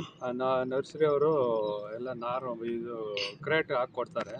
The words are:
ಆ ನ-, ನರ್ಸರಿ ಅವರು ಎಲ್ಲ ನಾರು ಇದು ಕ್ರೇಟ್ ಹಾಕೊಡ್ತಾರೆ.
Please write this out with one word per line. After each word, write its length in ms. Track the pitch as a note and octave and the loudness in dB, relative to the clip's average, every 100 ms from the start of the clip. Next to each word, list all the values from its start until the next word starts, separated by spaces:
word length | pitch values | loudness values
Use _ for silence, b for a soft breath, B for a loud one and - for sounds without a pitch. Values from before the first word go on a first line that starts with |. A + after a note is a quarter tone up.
| E3 - | 8 -4
ಆ 80 | B2+ | -4
ನ-, 380 | B2 C3 C3 B2+ | 0 2 2 2
ನರ್ಸರಿ 320 | C3 C#3 D3+ D#3 | 0 -2 2 4
ಅವರು 260 | C#3+ D3+ D3+ B2 A2+ G#2+ G#2 G#2 A2+ | 6 4 4 4 2 0 -2 -4 -6
ಎಲ್ಲ 180 | B2+ | -6
ನಾರು 520 | B2 A#2+ B2+ B2+ A#2 A#2 | -4 -4 -4 -4 -4 -2
ಇದು 320 | A#2 A#2 A#2 G#2+ G2+ G2+ - | -2 -4 -6 -4 -4 -6 -6
ಕ್ರೇಟ್ 280 | C#3 D#3+ - | 0 2 2
ಹಾಕೊಡ್ತಾರೆ. 640 | B2+ B2 - A#2 A#2+ G#2+ - | 0 -2 -2 -4 -4 -6 6